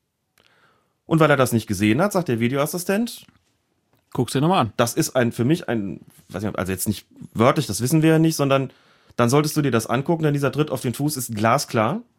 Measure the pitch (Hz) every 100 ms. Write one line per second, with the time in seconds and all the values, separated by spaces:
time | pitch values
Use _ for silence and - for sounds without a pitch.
0 | _ _ _ _ _ _ _ _ _ _
1 | - 160 151 139 127 117 - 92 107 123
2 | 202 185 165 113 120 139 147 175 180 196
3 | 240 - - _ _ _ _ _ _ _
4 | _ - 117 131 160 190 110 - 117 -
5 | 147 131 117 - 123 170 - 117 98 -
6 | - _ - 92 104 - 92 95 107 -
7 | - - - - 123 156 113 101 123 160
8 | 160 160 160 156 139 135 131 _ _ _
9 | _ - 120 143 151 151 139 113 - 120
10 | 143 165 156 143 135 139 147 127 127 113
11 | 143 131 - 104 113 139 - 117 110 220
12 | -